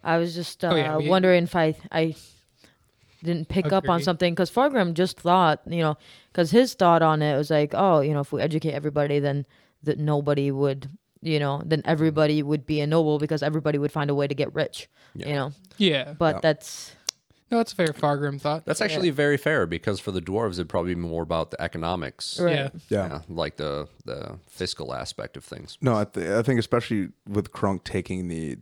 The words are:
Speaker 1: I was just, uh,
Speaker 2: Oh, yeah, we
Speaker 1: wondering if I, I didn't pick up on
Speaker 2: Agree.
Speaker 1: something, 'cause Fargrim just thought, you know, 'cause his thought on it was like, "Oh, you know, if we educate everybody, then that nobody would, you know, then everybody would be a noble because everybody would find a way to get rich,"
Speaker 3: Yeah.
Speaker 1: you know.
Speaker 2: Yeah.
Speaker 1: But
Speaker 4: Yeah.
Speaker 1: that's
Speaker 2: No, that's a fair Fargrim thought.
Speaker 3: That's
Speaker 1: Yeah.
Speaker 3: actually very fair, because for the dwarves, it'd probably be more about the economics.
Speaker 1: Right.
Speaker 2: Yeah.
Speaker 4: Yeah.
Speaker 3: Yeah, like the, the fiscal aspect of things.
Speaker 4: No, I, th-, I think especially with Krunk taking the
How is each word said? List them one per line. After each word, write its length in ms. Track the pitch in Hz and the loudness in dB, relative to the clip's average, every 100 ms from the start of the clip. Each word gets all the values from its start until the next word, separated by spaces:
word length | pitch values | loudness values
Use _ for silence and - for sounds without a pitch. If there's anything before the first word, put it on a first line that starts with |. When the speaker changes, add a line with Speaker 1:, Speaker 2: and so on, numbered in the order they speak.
Speaker 1:
I 140 | - 170 | 0 0
was 180 | 170 | 0
just, 300 | 170 170 - | -4 -10 -4
uh, 40 | 175 | 0
Speaker 2:
Oh, 20 | |
yeah, 220 | 170 147 156 | 2 2 0
we 120 | 147 | 2
Speaker 1:
wondering 320 | 185 185 180 | 4 6 4
if 100 | 175 | 4
I, 200 | 180 160 156 - | 2 2 0 -6
I 220 | 165 160 156 - _ _ _ _ _ _ _ _ _ | -2 -2 -4 -18 _ _ _ _ _ _ _ _ _
didn't 260 | 165 170 160 | -4 -4 -2
pick 180 | 190 160 | -2 2
up 160 | 190 185 | 0 2
on 80 | 170 | 0
Speaker 2:
Agree. 80 | |
Speaker 1:
something, 300 | 147 165 175 | 2 2 0
'cause 160 | 165 175 | 2 0
Fargrim 440 | - 285 262 180 | 2 2 2 0
just 260 | 165 185 - | 2 0 0
thought, 400 | 170 185 170 147 - | 2 4 4 2 -2
you 120 | 170 | -2
know, 160 | 156 147 - - _ | 0 -2 -10 -20 _
'cause 180 | - 165 | -2 4
his 220 | 214 262 | 6 4
thought 280 | - 180 170 | 4 4 6
on 180 | 160 156 | 6 4
it 160 | 151 139 | 2 0
was 140 | 147 | 2
like, 220 | 156 147 | 2 2
"Oh, 260 | - 196 160 | 2 4 4
you 140 | 143 | 4
know, 60 | 147 | 0
if 120 | 139 | -2
we 80 | 139 | -2
educate 320 | 143 156 156 | 0 0 -2
everybody, 460 | 139 147 143 147 143 | -2 -2 0 0 2
then 260 | 143 139 135 _ _ _ | 0 -2 -6 _ _ _
that 160 | 147 - | -4 -2
nobody 520 | 151 147 143 143 139 | 0 0 2 0 0
would, 380 | 135 139 135 135 160 _ _ | 2 0 0 -10 -18 _ _
you 180 | 160 151 | -2 0
know, 240 | 143 143 | 0 -2
then 180 | 165 156 | -2 -2
everybody 580 | - 156 160 151 151 151 | 0 2 2 4 2 2
would 220 | 143 151 131 | 0 -2 0
be 140 | 151 | -2
a 60 | 147 | 2
noble 320 | 165 151 151 | 2 2 0
because 240 | 151 151 | 0 -2
everybody 340 | 147 156 151 147 | 0 0 0 0
would 140 | 147 | 0
find 160 | 156 143 | -2 -2
a 40 | |
way 120 | 143 143 | 0 0
to 80 | |
get 200 | 139 147 | -2 -2
rich," 340 | - 151 - - _ _ | -2 -4 -6 -18 _ _
Speaker 3:
Yeah. 140 | - - | -12 -4
Speaker 1:
you 60 | |
know. 180 | 143 135 143 - - | -4 -4 -8 -20 0
Speaker 2:
Yeah. 380 | 196 139 131 147 | 2 2 -4 0
Speaker 1:
But 180 | 165 - | 0 2
Speaker 4:
Yeah. 40 | |
Speaker 1:
that's 500 | 160 151 - - - - - _ _ _ _ | 0 0 -6 -16 -16 -12 -12 _ _ _ _
Speaker 2:
No, 60 | 233 | -2
that's 140 | 226 | -2
a 20 | |
fair 140 | - 165 | -2 -2
Fargrim 520 | 143 151 143 143 139 | 0 0 0 -2 -4
thought. 240 | 147 156 | -4 -4
Speaker 3:
That's 140 | - 156 | -4 -2
Speaker 1:
Yeah. 60 | 214 | -2
Speaker 3:
actually 240 | 156 180 | 0 0
very 260 | 139 147 143 | 2 2 2
fair, 300 | 147 151 85 | 2 2 0
because 320 | 82 - 98 | -2 -4 -4
for 140 | - | -4
the 80 | 92 | -6
dwarves, 320 | 82 101 113 | -4 -2 -2
it'd 160 | 87 82 | -4 -4
probably 260 | 90 87 | -2 -2
be 60 | 87 | -4
more 240 | 85 82 | -4 -4
about 260 | 80 82 80 | -2 -2 -4
the 100 | - | -6
economics. 760 | 85 82 82 90 71 - - - | -8 -6 -4 -4 -6 -10 -12 -2
Speaker 1:
Right. 140 | 175 | 0
Speaker 2:
Yeah. 140 | 143 139 165 - | 0 -4 -10 -4
Speaker 4:
Yeah. 200 | 107 90 | -4 -2
Speaker 3:
Yeah, 120 | 73 - | -8 -10
like 280 | 85 76 - | -6 -6 -4
the, 320 | 73 71 73 _ | -6 -6 -8 _
the 320 | - 65 - - _ | -14 -12 -12 -16 _
fiscal 460 | - 92 - 65 | -10 -8 -8 -10
aspect 420 | 64 - - - 67 | -10 -10 -12 -14 -14
of 60 | |
things. 340 | - 71 69 - | -18 -18 -18 -4
Speaker 4:
No, 160 | 131 110 | 0 0
I, 80 | |
th-, 240 | 104 - 85 | 0 -4 -2
I 140 | 104 | 0
think 180 | 117 123 | 2 0
especially 480 | - 123 - 110 90 - - | 0 -2 0 -4 -4 -8 -4
with 220 | 101 - | -4 -4
Krunk 320 | - 104 92 | -2 -2 -2
taking 460 | - 95 87 92 87 | -4 -6 -4 -6 -6
the 300 | 82 78 58 | -6 -8 -10